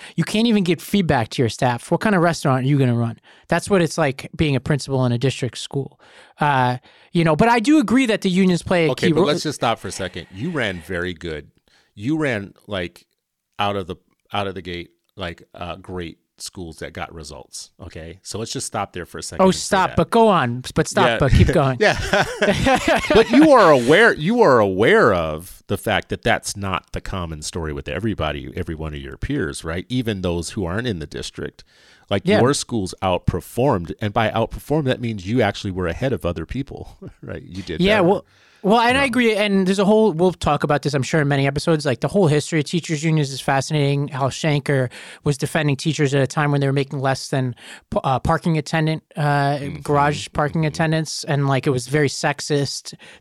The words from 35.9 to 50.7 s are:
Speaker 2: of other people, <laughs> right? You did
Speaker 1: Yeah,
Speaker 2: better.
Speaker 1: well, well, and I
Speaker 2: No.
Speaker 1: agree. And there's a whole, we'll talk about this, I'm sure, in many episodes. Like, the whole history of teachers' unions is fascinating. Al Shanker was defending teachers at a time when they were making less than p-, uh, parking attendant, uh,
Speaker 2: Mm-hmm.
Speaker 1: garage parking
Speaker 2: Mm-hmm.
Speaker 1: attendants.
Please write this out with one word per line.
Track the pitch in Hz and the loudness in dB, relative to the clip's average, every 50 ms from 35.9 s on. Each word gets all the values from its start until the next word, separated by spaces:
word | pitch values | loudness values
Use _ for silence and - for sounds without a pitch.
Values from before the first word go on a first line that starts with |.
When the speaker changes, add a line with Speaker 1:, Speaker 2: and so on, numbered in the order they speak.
| 85 - 131 139 120 | -2 -2 -2 -2 -2
Speaker 2:
of | 82 - | -2 -4
other | 85 87 85 78 | -4 -4 -6 -8
people, | - - 127 139 - - - - - - - 190 - | -8 -8 -8 -8 -10 -12 -16 -16 -16 -18 -20 -20 -20
<laughs> | - - | -18 -18
right? | - - - 82 - | -14 -14 -14 -14 -14
You | - 180 190 | -14 -12 -12
did | 180 - 160 165 | -8 -6 -2 0
Speaker 1:
Yeah, | 175 196 214 | 2 2 4
Speaker 2:
better. | 214 175 | 4 4
Speaker 1:
well, | 170 202 - - _ _ _ _ _ _ _ | 2 2 0 -2 _ _ _ _ _ _ _
well, | - 185 220 240 | 0 2 4 4
and | 226 240 254 | 4 2 2
I | 277 277 | 2 0
Speaker 2:
No. | |
Speaker 1:
agree. | 269 226 254 240 226 214 | 0 2 2 2 2 2
And | 196 214 208 196 196 190 | 2 0 2 2 2 2
there's | 180 196 196 | 2 2 2
a | 196 | 4
whole, | 185 214 220 220 214 | 4 4 4 4 2
we'll | 160 156 180 185 170 | 2 2 2 2 0
talk | - - 160 147 143 - | 0 0 0 0 0 2
about | 147 147 143 | 0 0 0
this, | - 147 135 | 0 0 -2
I'm | 139 | -2
sure, | 127 - - 160 | -2 0 0 0
in | 147 143 | 2 2
many | 143 139 139 | 2 2 2
episodes. | 139 139 147 - 175 165 151 143 | 0 0 -2 0 0 0 0 0
Like, | 147 123 - | -2 -2 -2
the | - 143 | -2 0
whole | - 208 190 | 2 2 4
history | 143 151 151 - - 175 156 | 4 2 2 0 0 -2 -2
of | 135 | -2
teachers' | - - 170 - - 165 143 151 | 0 -2 -4 -2 -2 -4 -2 0
unions | 165 156 156 143 135 | 2 2 2 0 -2
is | 139 127 | -4 -6
fascinating. | - - 135 135 131 - 156 151 143 139 143 143 143 147 | -2 0 0 0 0 0 0 0 2 2 0 0 -2 -4
Al | 151 131 139 123 | -4 -2 -2 -2
Shanker | - - - 160 143 143 - - 143 135 127 120 - - - - - - - | -2 -2 -2 0 0 0 0 0 0 0 0 -2 -6 -12 -20 -20 -14 -6 -4
was | 151 143 | -2 -2
defending | - 156 - - 165 156 147 139 | -2 -4 -4 -2 0 0 0 0
teachers | - - 165 143 - 151 135 139 | 0 -2 -4 0 0 0 2 2
at | 139 | 2
a | 135 | 0
time | 127 - 160 147 147 | 0 0 -2 0 0
when | 143 143 | 0 0
they | 139 | 0
were | 135 135 | 0 0
making | 143 139 139 - 139 | -2 -2 -4 -6 -4
less | 127 135 135 - - - | -2 -2 -2 -2 -4 -4
than | - 135 131 127 120 - - - - - _ - | -4 -2 -2 -4 -6 -8 -14 -20 -20 -18 _ -6
p-, | - - - | -4 -2 0
uh, | 143 131 123 | 0 -2 0
parking | - - 165 160 - 175 160 | 0 0 -2 0 0 0 0
attendant, | 156 143 - - 160 156 156 160 - _ _ - | 0 -2 -2 -2 -2 0 0 -2 -4 _ _ -6
uh, | - 147 147 143 143 139 139 143 143 | -4 -2 0 0 2 0 0 -2 -2
Speaker 2:
Mm-hmm. | 139 143 - | -6 -8 -10
Speaker 1:
garage | 156 147 - 147 143 143 147 147 147 - - - | -8 -4 0 2 2 2 2 0 -2 -8 -8 -4
parking | - 151 143 - 170 156 | -2 -2 -2 0 -2 -2
Speaker 2:
Mm-hmm. | |
Speaker 1:
attendants. | 151 | -2